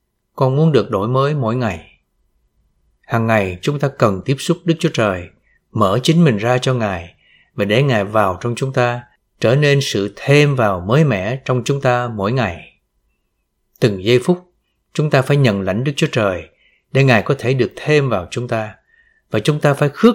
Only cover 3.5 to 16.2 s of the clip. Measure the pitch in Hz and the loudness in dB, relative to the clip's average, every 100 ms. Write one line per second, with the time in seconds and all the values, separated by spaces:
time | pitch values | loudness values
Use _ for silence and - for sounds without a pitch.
3.5 | 90 - 143 139 - 117 95 110 135 - | -4 -6 -2 -4 0 -2 0 -4 -4 -4
4.5 | 165 170 160 156 - 107 90 85 _ _ | -4 -2 -2 -2 0 -2 -2 -8 _ _
5.5 | _ _ 113 98 113 135 165 165 104 113 | _ _ -2 0 2 2 4 4 2 0
6.5 | 127 135 127 104 90 85 _ _ _ _ | -2 0 -2 -2 -6 -10 _ _ _ _
7.5 | - 101 110 143 110 98 110 98 87 120 | -6 0 2 2 0 0 0 0 0 -6
8.5 | 117 135 131 123 120 - _ _ - 113 | -4 -4 -2 -2 -4 -12 _ _ -4 0
9.5 | 135 147 139 135 104 101 - - 147 147 | 2 2 2 0 -2 -4 -4 0 4 4
10.5 | 131 107 92 90 135 151 101 95 131 - | 2 0 0 0 2 2 0 -2 -6 -4
11.5 | 127 120 139 131 123 123 110 98 131 104 | -2 -2 -2 0 0 -2 -4 -2 -2 -4
12.5 | 82 - _ _ _ _ _ _ _ _ | -6 -16 _ _ _ _ _ _ _ _
13.5 | _ _ - 123 95 98 123 175 180 - | _ _ -2 -2 0 2 2 2 -2 -4
14.5 | _ _ _ _ - 151 143 127 143 127 | _ _ _ _ -4 0 2 2 2 2
15.5 | 98 95 98 139 139 160 127 | 2 -2 -2 -4 -2 -2 0